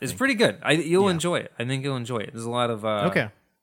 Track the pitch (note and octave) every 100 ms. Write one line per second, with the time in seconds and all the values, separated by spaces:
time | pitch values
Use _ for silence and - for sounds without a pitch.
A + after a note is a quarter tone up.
0 | C3 B2 C4 A3+ G#3+ G2 - D3+ D#3 F3
1 | G3 E3+ E3+ D#3 - - A#2+ C3+ C#3 C3
2 | A#2 A#2+ G2+ A2+ A#2 A#2+ A#2+ A2+ A2 G#2
3 | D#3 F#3+ A2 - _ _